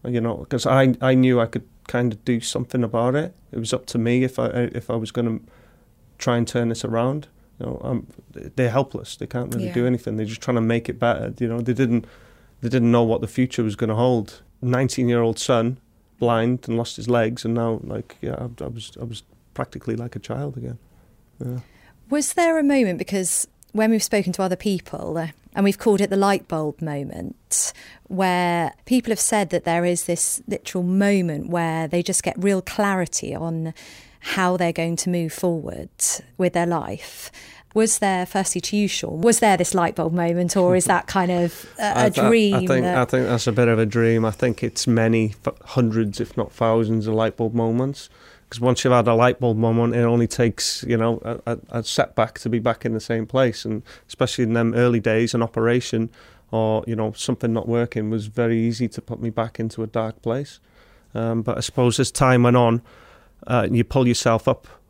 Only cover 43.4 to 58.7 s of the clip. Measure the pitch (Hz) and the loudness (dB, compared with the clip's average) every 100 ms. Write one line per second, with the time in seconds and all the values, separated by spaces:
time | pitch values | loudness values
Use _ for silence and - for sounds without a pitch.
43.4 | - 110 120 113 110 117 113 113 110 107 | 0 2 4 4 2 2 4 4 0 0
44.4 | 127 113 113 - - 113 113 113 107 101 | -2 0 -4 -2 2 4 4 4 2 -2
45.4 | - - - - 113 110 107 - 117 - | -8 -8 -4 0 2 2 -2 -2 -6 -4
46.4 | 107 - 117 113 110 113 107 110 110 - | -6 0 2 2 2 0 0 0 0 0
47.4 | 113 117 113 117 135 139 - _ - - | -2 0 0 0 -2 -6 -16 _ -20 -20
48.4 | _ 117 123 123 131 123 113 113 120 120 | _ -2 0 2 4 4 4 4 4 2
49.4 | 123 110 113 113 117 117 117 120 117 - | 0 2 2 2 2 2 2 2 0 2
50.4 | 117 - - - - 117 113 113 - 117 | 0 0 -6 -6 -2 0 0 -2 -6 -8
51.4 | - 117 - 117 110 - - - 110 - | -6 -8 -6 -8 -4 -2 0 0 -2 -2
52.4 | 120 113 117 113 120 110 - 113 110 131 | -2 0 0 -2 -4 -4 -2 -4 0 2
53.4 | 127 107 110 110 - - _ - 127 - | 2 0 -6 -6 -8 -20 _ -4 -2 0
54.4 | 117 117 117 113 123 120 107 110 117 123 | 0 2 2 4 2 2 2 2 2 0
55.4 | 117 - 113 123 - 113 113 - - - | -2 0 2 2 0 -4 -4 -8 -20 -20
56.4 | _ 110 110 110 - 110 110 110 - 123 | _ -2 0 0 -2 -4 -4 -4 -6 -2
57.4 | 120 113 110 117 117 117 107 110 104 113 | 0 -2 0 0 0 -2 -2 -4 -4 -2
58.4 | 117 117 117 | 0 2 0